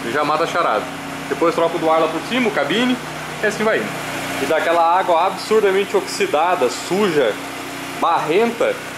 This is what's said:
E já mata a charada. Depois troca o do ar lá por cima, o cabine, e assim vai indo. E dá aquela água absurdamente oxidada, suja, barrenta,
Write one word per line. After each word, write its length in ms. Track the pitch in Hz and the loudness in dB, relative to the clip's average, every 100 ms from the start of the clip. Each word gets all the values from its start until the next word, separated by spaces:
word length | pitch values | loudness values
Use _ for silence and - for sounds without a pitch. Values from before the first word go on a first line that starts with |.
E 80 | 117 | -2
já 120 | 139 | -2
mata 200 | 147 156 | 0 0
a 20 | 165 | 0
charada. 360 | 175 151 107 101 - - - - | 0 0 0 -2 -10 -10 -10 -6
Depois 260 | 139 165 | 0 2
troca 220 | 165 165 170 | 2 0 2
o 20 | |
do 120 | 156 | 2
ar 100 | 160 | 2
lá 80 | 156 | 2
por 120 | 160 - | -2 -4
cima, 200 | 240 226 | 0 0
o 40 | |
cabine, 440 | 151 143 196 254 247 - - - - | 0 0 2 2 0 -4 -10 -10 -4
e 40 | 214 | -2
assim 160 | 214 | 0
vai 160 | 214 165 | 0 0
indo. 100 | 214 - - - - - | -2 -6 -8 -8 -6 -4
E 40 | 135 | 0
dá 100 | 156 | 0
aquela 420 | 156 170 165 180 | 2 4 4 4
água 280 | 185 165 185 | 4 2 2
absurdamente 720 | 185 - 220 202 190 196 196 | -2 2 4 4 2 2 0
oxidada, 720 | - - 190 143 170 175 123 | -2 -4 0 2 2 2 0
suja, 640 | - - 180 208 151 120 95 - - - - - - | -2 -4 0 2 4 2 0 -8 -10 -10 -10 -10 -2
barrenta, 760 | 156 156 151 175 233 233 117 98 - | 0 0 2 2 2 0 0 -2 -8